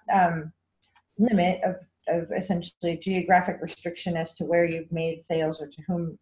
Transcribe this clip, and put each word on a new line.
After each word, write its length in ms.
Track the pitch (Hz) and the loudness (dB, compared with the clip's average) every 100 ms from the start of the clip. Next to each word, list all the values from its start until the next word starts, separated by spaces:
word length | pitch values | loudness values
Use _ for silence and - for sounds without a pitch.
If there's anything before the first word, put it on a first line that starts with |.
| - | 0
um, 400 | 196 175 165 160 - _ _ _ _ _ - | 2 4 0 -8 -14 _ _ _ _ _ 0
limit 420 | 233 202 175 185 | 4 4 4 2
of, 140 | - 180 - _ - | -2 -4 -12 _ -2
of 240 | 170 160 | -2 -2
essentially 640 | - 185 175 170 - 175 170 | -4 -2 -4 -4 -6 -4 -2
geographic 640 | 190 185 170 185 185 160 | -2 0 4 4 4 -4
restriction 560 | 160 - 175 175 185 170 | -8 -8 -10 -6 -4 -4
as 160 | 165 - | -4 -6
to 100 | - | 0
where 180 | 170 | 2
you've 260 | 170 165 165 | 2 0 -6
made 360 | 165 165 156 - | -4 -4 -4 -4
sales 340 | 165 156 156 | 0 0 -4
or 60 | 147 | -10
to 160 | - 156 | -10 -4
whom, 320 | 175 165 - | -4 -4 -8